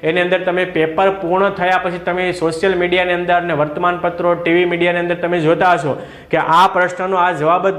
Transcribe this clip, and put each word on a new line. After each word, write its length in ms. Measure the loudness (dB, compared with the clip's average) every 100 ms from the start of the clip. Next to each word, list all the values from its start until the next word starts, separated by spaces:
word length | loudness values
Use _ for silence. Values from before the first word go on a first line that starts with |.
એની 200 | -2 0
અંદર 220 | 0 0
તમે 220 | 0 -2 -2
પેપર 440 | 0 0 0 0
પૂર્ણ 400 | 0 -2 0 0
થયા 280 | 0 0 0
પછી 200 | -2 -4
તમે 340 | -4 -2 -2
સોશિયલ 460 | -2 -2 0 0 0
મીડિયાની 360 | 0 0 0
અંદર 280 | 0 0 0
ને 120 | 0
વર્તમાનપત્રો, 800 | -2 -2 -2 -2 -2 -4 -2 0
ટી 200 | 0 2
વી 120 | 2 2
મીડિયાની 340 | 0 0 0
અંદર 160 | -2 -2
તમે 240 | -2 0
જોતા 320 | 2 2 2
હશો 300 | 2 0 -6 -10 -18 -4
કે 60 | -2
આ 300 | 2 4 4
પ્રશ્નનો 500 | 2 0 -2 -2 0
આ 140 | 0
જવાબ 380 | 0 2 2
જ 40 | 0